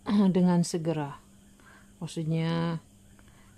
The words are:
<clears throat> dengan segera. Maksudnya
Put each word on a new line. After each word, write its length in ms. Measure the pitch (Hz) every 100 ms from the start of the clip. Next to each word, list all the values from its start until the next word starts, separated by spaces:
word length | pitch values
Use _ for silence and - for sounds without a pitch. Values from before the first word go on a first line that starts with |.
<clears throat> 320 | - 208 196 180
dengan 300 | 180 175 170
segera. 540 | 175 160 156 139 - _ - - - - - - -
Maksudnya 800 | 160 165 156 160 165 170 170 165 - - - - - - -